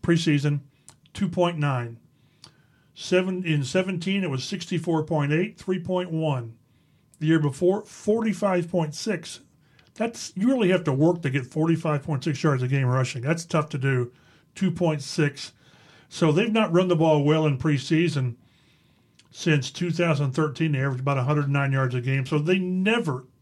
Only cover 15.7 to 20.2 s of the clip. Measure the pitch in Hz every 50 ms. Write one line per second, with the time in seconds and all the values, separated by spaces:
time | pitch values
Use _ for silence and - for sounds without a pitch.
15.7 | - _ - - - - - _ - - 175 156 151 170 220 240 214 226 220 180
16.7 | 165 175 185 185 175 156 165 160 156 147 139 147 156 160 156 151 143 127 - 160
17.7 | 147 135 - - 165 156 175 170 139 147 131 123 117 _ _ _ _ _ _ _
18.7 | _ _ _ _ _ _ _ _ _ _ _ _ _ - - 170 156 147 127 -
19.7 | - - 175 175 170 170 175 170 156 131